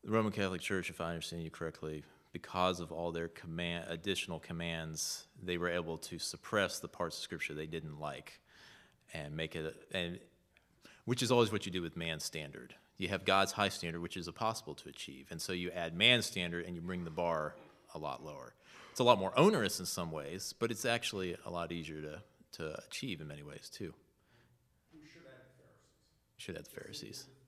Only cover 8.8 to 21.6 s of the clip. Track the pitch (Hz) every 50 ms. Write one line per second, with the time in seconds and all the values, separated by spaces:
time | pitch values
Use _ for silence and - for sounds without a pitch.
8.8 | - - - _ _ - - 82 73 73 76 78 80 78 - 85 78 78 - -
9.8 | - - - 95 87 85 87 - - - _ _ _ _ _ - _ _ _ _
10.8 | _ - - - - - 127 120 127 113 127 120 117 104 101 101 - 98 87 92
11.8 | 85 80 - 85 82 82 80 78 - - - 78 76 71 71 - 60 - - -
12.8 | _ _ _ _ 95 87 101 90 92 95 95 98 98 95 - - 101 98 - -
13.8 | - 85 82 85 85 82 - 92 85 85 82 - 113 110 113 - - - 73 -
14.8 | - 73 71 - - - 69 67 69 - 85 82 - - 92 90 87 87 85 87
15.8 | 85 82 82 85 104 120 123 117 104 - - 98 90 87 85 85 85 87 90 85
16.8 | 82 87 92 90 87 82 78 80 87 85 82 78 76 76 - - - - - -
17.8 | - - - 80 78 73 67 65 69 78 73 67 62 60 - _ _ - - -
18.8 | - - - - 131 120 123 98 95 95 - 120 156 202 220 156 110 92 - -
19.8 | 92 - - - 87 82 80 78 71 69 85 95 - - - - 117 113 117 98
20.8 | - 123 117 117 - - - 101 92 90 85 - - - 85 85